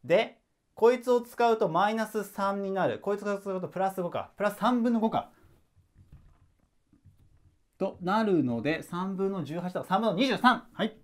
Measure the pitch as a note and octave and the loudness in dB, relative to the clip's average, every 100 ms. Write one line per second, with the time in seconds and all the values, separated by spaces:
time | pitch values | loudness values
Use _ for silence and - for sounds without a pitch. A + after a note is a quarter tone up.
0 | B2 F3 A#3+ - _ _ _ - A3+ B3 | 2 2 2 -8 _ _ _ 4 4 4
1 | B3 B3 A#3+ - A#3 A3 F#3+ D#3+ G#3 A3 | 2 0 0 0 2 2 2 2 2 0
2 | G#3+ G#3+ G3 - G3 G3+ G3 F#3+ D#3+ A2 | -4 -6 -8 -4 -4 -2 -4 -2 -2 -2
3 | - G3+ G3+ G3+ G3+ F#3 E3+ F3+ F#3+ F#3 | -4 -4 -4 -6 -6 -6 -6 -2 -4 -2
4 | F3 B2 - _ G3+ G3 G#3+ B3 A#3 A#3 | -6 -6 -10 _ -4 0 0 2 0 0
5 | A3 - - _ _ _ _ _ _ _ | 0 -2 -6 _ _ _ _ _ _ _
6 | - - - _ _ _ _ _ _ _ | -20 -20 -20 _ _ _ _ _ _ _
7 | - _ _ _ _ _ _ _ G3 - | -20 _ _ _ _ _ _ _ -4 -4
8 | F3 G#3 A3 F3 B2+ A#2 B2 D#3+ - F3 | 0 2 4 4 2 0 -2 -4 -4 -6
9 | F#3+ F#3+ G3 G3 C3+ E3 F3+ F3+ - G3 | -6 -2 -2 -2 -6 -6 -6 -6 0 2
10 | A3+ F3 C4 F#3+ B3 A#3+ - - G#3 - | 2 2 0 4 4 2 -4 -4 -4 -4